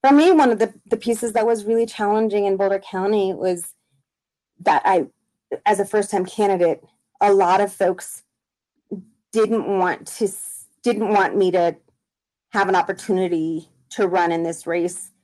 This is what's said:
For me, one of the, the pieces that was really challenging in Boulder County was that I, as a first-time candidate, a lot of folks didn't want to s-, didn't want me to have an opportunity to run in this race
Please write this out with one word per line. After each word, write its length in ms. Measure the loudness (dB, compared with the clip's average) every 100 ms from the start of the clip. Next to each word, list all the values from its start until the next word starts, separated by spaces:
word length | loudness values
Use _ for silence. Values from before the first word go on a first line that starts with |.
For 80 | 6
me, 200 | 6 6
one 200 | 6 4
of 80 | 2
the, 140 | -2 -4
the 120 | _ -4
pieces 360 | -2 -4 -2
that 120 | 0
was 180 | 0 0
really 220 | 0 0
challenging 600 | -2 -2 0 0 0 0
in 120 | 0 0
Boulder 220 | 0 -2
County 540 | -4 -4 -2 0 -2
was 400 | -2 -4 -4 -10 _ _ _ _ _ _ _ _ _
that 220 | 0 0
I, 240 | 2 0 -2 _ _ _ _ -4
as 140 | -2 0
a 60 |
first-time 400 | 0 -2 0 -4
candidate, 580 | -4 -2 0 2 0 0 _ _ _ _
a 120 | 2
lot 280 | 4 4 2
of 100 | 0
folks 520 | 0 -2 -2 -12 -20 _ _ _ _ _ _ _ -16 -16 _ _
didn't 360 | 0 0 0 -2
want 400 | 0 0 -2 -10
to 180 | -6
s-, 400 | -6 -6 -16 -18 -20 _
didn't 260 | -4 -2 0
want 280 | 2 2 0
me 140 | 0
to 260 | 2 0 -2 _ _ _ _ _ _ _
have 160 | -2 0
an 80 |
opportunity 920 | 0 0 -6 -4 -2 0 -2 -4 -6 -10 _ _
to 160 | -4 0
run 240 | 2 0
in 120 | -2
this 240 | -4 -6 -6
race 440 | -4 -4 -6 -18 _